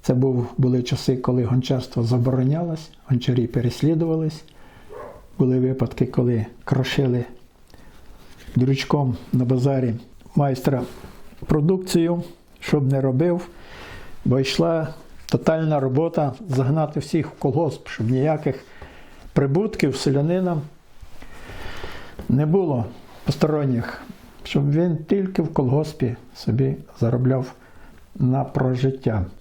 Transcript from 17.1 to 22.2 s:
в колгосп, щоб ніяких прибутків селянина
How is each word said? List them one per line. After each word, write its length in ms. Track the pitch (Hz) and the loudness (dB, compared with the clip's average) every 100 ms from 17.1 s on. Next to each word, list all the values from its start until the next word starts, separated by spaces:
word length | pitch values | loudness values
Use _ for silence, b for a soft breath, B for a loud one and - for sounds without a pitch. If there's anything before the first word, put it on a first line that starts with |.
| 165 151 | -2 -2
в 40 | |
колгосп, 560 | - 147 139 160 - - | -2 0 0 0 -4 -12
щоб 240 | - 110 | -4 0
ніяких 540 | 127 147 151 151 131 - B B B B B B | 2 2 0 -2 -4 -8 B B B B B B
прибутків 600 | - 139 147 214 - 151 - | 0 2 2 0 0 0 0
селянина 640 | - 135 151 180 185 165 147 - - - B B B B B B B B B B B B | 0 2 2 2 0 -2 -6 -14 -20 -20 B B B B B B B B B B B B